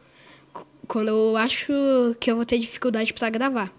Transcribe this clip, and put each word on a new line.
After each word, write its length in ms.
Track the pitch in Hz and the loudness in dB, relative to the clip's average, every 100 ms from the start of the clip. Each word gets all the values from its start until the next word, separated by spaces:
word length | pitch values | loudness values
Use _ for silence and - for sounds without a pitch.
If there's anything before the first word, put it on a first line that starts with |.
| _ - - - _ - - - - | _ -20 -20 -20 _ -20 -20 -20 -6
quando 200 | 226 214 | -2 2
eu 280 | 220 220 220 | 2 2 2
acho 800 | 226 - - 277 277 262 240 233 | 0 -2 -2 0 4 4 2 0
que 120 | 247 | 0
eu 60 | 233 | 0
vou 100 | 233 | 0
ter 120 | 247 | 0
dificuldade 540 | 226 - 247 220 226 | -2 -4 -2 -2 -2
pra 160 | - 226 | -2 -2
gravar. 420 | 226 269 240 190 | 0 0 -2 -4